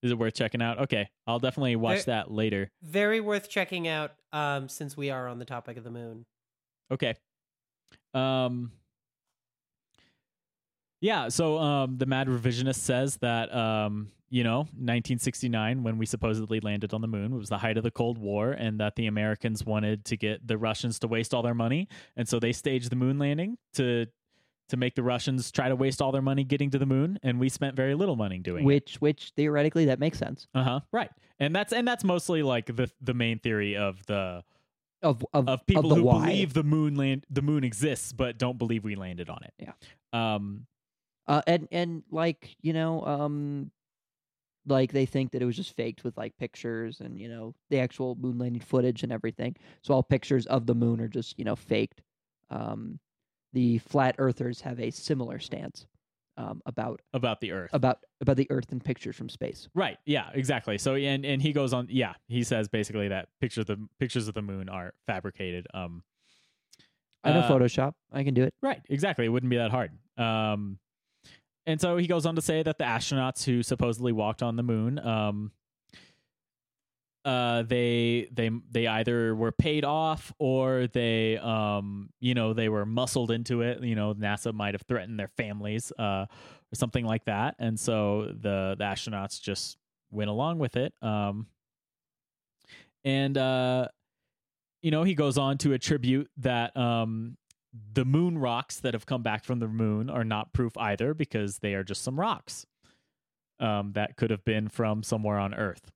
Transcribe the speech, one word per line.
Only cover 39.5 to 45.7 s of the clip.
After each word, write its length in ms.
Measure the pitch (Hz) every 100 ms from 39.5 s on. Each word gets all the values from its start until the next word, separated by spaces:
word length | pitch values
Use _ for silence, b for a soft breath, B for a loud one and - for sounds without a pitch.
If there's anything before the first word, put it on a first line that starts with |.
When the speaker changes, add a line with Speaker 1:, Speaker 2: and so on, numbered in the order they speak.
| _
Speaker 3:
Yeah. 160 | - - B B _ 120 113 107
Speaker 1:
Um, 320 | 101 101 120 _ _ _ _ _ -
Speaker 3:
Uh, 140 | 147 156
and, 200 | 170 151
and, 320 | 170 175 165 -
like, 460 | 156 165 160 - -
you 120 | 156
know, 320 | 160 160 160 -
um, 640 | 143 147 147 143 143 139 _ _ _ _ _ _ _ _ _ -
like, 240 | 139 -
they 140 | 139 135
think 260 | 139 131
that 100 | 127
it 40 | 123
was 100 | 117
just 200 | 190